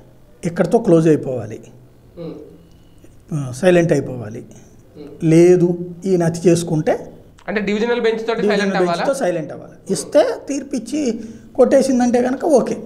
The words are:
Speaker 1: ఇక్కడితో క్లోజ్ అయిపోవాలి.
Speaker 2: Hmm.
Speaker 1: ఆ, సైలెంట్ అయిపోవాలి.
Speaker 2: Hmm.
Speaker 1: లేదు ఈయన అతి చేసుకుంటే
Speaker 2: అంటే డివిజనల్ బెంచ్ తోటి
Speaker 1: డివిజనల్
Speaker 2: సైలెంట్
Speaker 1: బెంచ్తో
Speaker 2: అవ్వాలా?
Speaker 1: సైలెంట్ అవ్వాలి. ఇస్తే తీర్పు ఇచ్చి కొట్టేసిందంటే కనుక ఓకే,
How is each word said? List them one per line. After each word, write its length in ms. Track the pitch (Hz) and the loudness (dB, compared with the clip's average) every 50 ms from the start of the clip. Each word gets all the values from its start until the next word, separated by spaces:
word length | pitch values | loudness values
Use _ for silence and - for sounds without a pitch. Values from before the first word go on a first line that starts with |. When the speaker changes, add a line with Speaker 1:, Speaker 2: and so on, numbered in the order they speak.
| - - _ - - _ - _ - | -20 -20 _ -20 -20 _ -20 _ -8
Speaker 1:
ఇక్కడితో 340 | 170 165 - 180 165 170 226 | -8 -2 -2 0 2 2 2
క్లోజ్ 300 | - 190 170 165 160 165 | 4 4 4 4 6 4
అయిపోవాలి. 520 | 151 135 - 135 131 120 101 104 117 - - - - - - - _ _ _ - _ 175 | 2 2 0 -4 -6 -8 -8 -10 -14 -16 -18 -20 -20 -20 -20 -20 _ _ _ -20 _ -16
Speaker 2:
Hmm. 120 | 165 156 - - - - - - - _ - - - - - - - - - - - - 170 | -14 -14 -14 -16 -18 -20 -20 -20 -20 _ -20 -20 -20 -20 -20 -20 -20 -20 -20 -20 -14 -10 -8
Speaker 1:
ఆ, 180 | 147 139 127 120 | -8 -8 -8 -8
సైలెంట్ 400 | - 196 185 180 175 170 165 165 | -2 0 2 4 4 2 2 0
అయిపోవాలి. 460 | 143 123 127 127 123 110 107 117 123 | -2 -2 -4 -10 -10 -12 -12 -12 -14
Speaker 2:
Hmm. 680 | - - - - - - - - _ - _ - - - - - 175 | -16 -18 -20 -20 -20 -20 -20 -20 _ -20 _ -20 -20 -20 -14 -4 0
Speaker 1:
లేదు 720 | 160 160 165 175 180 180 175 170 175 175 175 175 - - - - | 2 6 6 8 8 8 8 6 2 0 -4 -6 -12 -14 -10 -4
ఈయన 180 | 190 185 170 170 | -2 -2 0 0
అతి 260 | 165 165 - - 185 | -2 -4 0 2 2
చేసుకుంటే 640 | 170 165 170 - 170 151 160 254 370 - - - - - - - - - - - | 2 2 0 -4 -4 -2 0 -2 -2 -2 -4 -12 -20 -20 -20 -20 -20 -16 -12 -6
Speaker 2:
అంటే 120 | 196 214 | -6 -4
డివిజనల్ 400 | 196 196 214 214 220 240 240 240 | -4 -2 -2 -2 -2 -2 -2 0
బెంచ్ 180 | - 226 226 220 | 0 -2 -2 -2
తోటి 220 | 220 - 226 214 | -4 -4 -4 -2
Speaker 1:
డివిజనల్ 180 | 185 208 214 196 | 0 0 0 0
Speaker 2:
సైలెంట్ 160 | 202 196 190 | 0 -2 0
Speaker 1:
బెంచ్తో 180 | 180 180 175 170 | 0 0 0 0
Speaker 2:
అవ్వాలా? 220 | 170 220 277 - | -2 -2 -2 -2
Speaker 1:
సైలెంట్ 380 | 269 240 180 170 160 151 135 127 | 0 -2 -2 -2 -2 -6 -8 -12
అవ్వాలి. 400 | 117 - - - - - - 190 | -16 -16 -20 -20 -20 -8 -6 -6
ఇస్తే 340 | - - - - 294 330 508 453 - - - | -6 -6 2 2 4 4 4 0 -6 -8 -8
తీర్పు 280 | 269 294 - - - | -8 -8 -8 -6 -8
ఇచ్చి 440 | 247 - - - 311 294 240 214 - - - - - - - - | -8 -8 -6 -6 -4 -2 -2 -4 -4 -8 -14 -16 -20 -20 -12 2
కొట్టేసిందంటే 640 | - 254 214 285 269 254 269 254 240 247 240 226 240 247 | 2 4 4 6 4 4 4 2 2 2 2 2 0 0
కనుక 220 | 254 262 - - | 0 -2 -2 0
ఓకే, 320 | 349 294 233 - - - - - | 2 2 2 2 0 -4 -8 -10